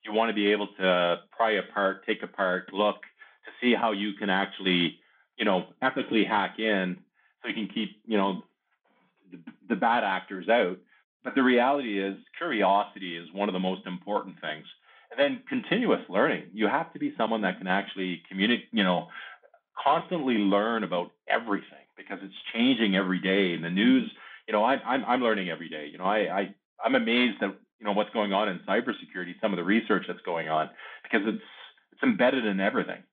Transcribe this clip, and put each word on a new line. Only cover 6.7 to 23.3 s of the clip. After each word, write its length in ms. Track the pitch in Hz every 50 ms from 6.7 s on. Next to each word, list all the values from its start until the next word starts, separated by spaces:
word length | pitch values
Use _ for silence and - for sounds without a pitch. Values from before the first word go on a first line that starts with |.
| 104 95 92 90 90 - _ _ _ _ _ _ _ _
so 80 | - 117
you 40 | 101
can 140 | 113 107
keep, 340 | 92 - 117 107 92 - _ _
you 120 | 113 110
know, 260 | 101 95 98 95 90 - _ _ _ _ _ _ _ _ _ _ _ _ _ _ _ _ 92
the, 60 | 87 85 82 - - _ _ -
the 60 | 117
bad 280 | 92 120 113 117 120 110
actors 460 | 98 95 92 - - 101 92 85 92
out. 280 | 113 123 104 90 92 - _ _ _ _ _ _ _ _ _
But 120 | 127 -
the 80 | 139 127
reality 560 | 127 123 120 120 131 143 143 131 113 101 98
is 180 | 95 98 98 92 - _ -
curiosity 760 | - 170 175 113 107 98 92 98 101 104 - - 101 95 90 85
is 120 | 85 85 78 87
one 140 | 98 101
of 60 | 104 92
the 60 | 92
most 260 | 92 92 92 90 -
important 560 | 95 90 90 - 104 104 98 - 95 82 82
things. 240 | - 78 76 76 - - - _ _ _ - - _ _
And 80 | - -
then 240 | 143 143 131 233 -
continuous 540 | - - - - - 170 226 247 190 110 - - -
learning. 380 | 90 101 127 160 113 82 - - -
You 140 | 107 110
have 240 | 101 127 151 160 - -
to 60 | 147
be 140 | 147 143 -
someone 240 | - 113 107 113 110
that 160 | 104 92 90 -
can 80 | 95
actually 560 | 92 92 101 101 - - 98 92 92 87 82 _ -
communi-, 320 | 95 95 98 113 120 113 - _
you 120 | - 110 98
know, 240 | 92 90 85 85 85 - - - - - _ _ _ _ _ _ _ _ -
constantly 540 | - 139 151 170 165 170 180 170 135 131 120
learn 480 | 104 104 98 98 101 104 113 117 113 104
about 280 | 85 90 87 87 - _ _ _ -
everything 560 | 98 113 117 113 101 95 - - - 71 _ _ _
because 240 | - 95 - 104 87
it's 120 | 98 92 - - - - -
changing 420 | 113 120 131 131 110 117 101 95
every 240 | 95 98 92 92 90
day. 340 | 87 95